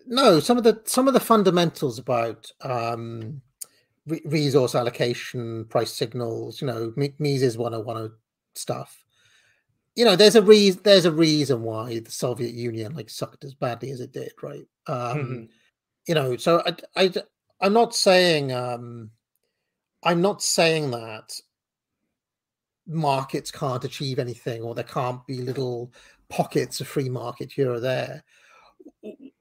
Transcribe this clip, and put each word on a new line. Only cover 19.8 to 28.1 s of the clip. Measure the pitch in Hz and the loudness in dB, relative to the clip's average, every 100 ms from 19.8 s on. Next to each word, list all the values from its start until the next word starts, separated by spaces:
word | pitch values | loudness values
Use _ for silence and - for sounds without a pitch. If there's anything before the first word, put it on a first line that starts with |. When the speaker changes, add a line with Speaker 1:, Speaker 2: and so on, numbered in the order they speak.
| _ _ | _ _
Speaker 1:
I'm | 170 170 | 0 2
not | 190 196 | 2 0
saying | - - 165 160 147 | -2 2 2 2 -2
that | 117 113 110 - - _ _ _ _ _ _ _ _ _ _ _ _ _ _ - | -6 -8 -14 -16 -20 _ _ _ _ _ _ _ _ _ _ _ _ _ _ -10
markets | 160 151 135 135 147 - | -4 0 0 -2 -6 -8
can't | - 143 127 | -6 -4 -4
achieve | 131 - 139 127 | -6 -8 -6 -4
anything | 120 117 139 113 | -6 -6 -10 -8
or | 117 117 | -8 -10
there | |
can't | 123 151 123 127 - | -8 -6 -4 -6 -10
be | 127 | -10
little | 123 127 127 120 123 _ _ _ _ | -6 -6 -6 -6 -10 _ _ _ _
pockets | - 165 151 127 - | -6 -2 -2 -4 -8
of | 135 | -8
free | 156 131 | -6 -4
market | 123 117 - 135 | -6 -8 -10 -10
here | - 131 | -4 -2
or | 120 | -2
there. | 127 131 127 | -4 -4 -6